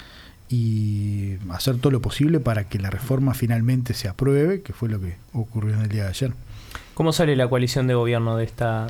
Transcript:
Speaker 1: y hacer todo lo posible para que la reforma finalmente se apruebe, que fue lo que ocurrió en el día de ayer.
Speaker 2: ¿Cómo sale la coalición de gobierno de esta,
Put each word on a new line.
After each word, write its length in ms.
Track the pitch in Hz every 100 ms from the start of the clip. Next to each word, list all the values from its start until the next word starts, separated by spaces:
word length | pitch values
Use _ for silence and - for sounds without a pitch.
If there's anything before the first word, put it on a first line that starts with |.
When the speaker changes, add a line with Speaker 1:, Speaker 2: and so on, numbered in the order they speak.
| - - - - -
Speaker 1:
y 880 | 123 113 110 107 104 104 101 101 95 98
hacer 260 | 85 - 120
todo 120 | 139
lo 100 | 131
posible 380 | - - 147 160
para 300 | 123 110 101
que 100 | 104
la 100 | 98
reforma 460 | 98 127 135 135
finalmente 600 | 123 113 117 117 127 123
se 120 | 107 101
apruebe, 560 | 92 131 139 156 196
que 100 | -
fue 160 | - 117
lo 120 | 107
que 160 | 92 87 -
ocurrió 420 | 117 107 113 107
en 60 | 110
el 80 | 107
día 160 | 107
de 60 | 98
ayer. 220 | 92 131 123 - - - - -
Speaker 2:
¿Cómo 180 | - 160
sale 220 | 156 160
la 140 | 139 123
coalición 400 | 123 123 139 127
de 60 |
gobierno 420 | 123 120 117 113 113
de 80 |
esta, 420 | 113 - 117 110 113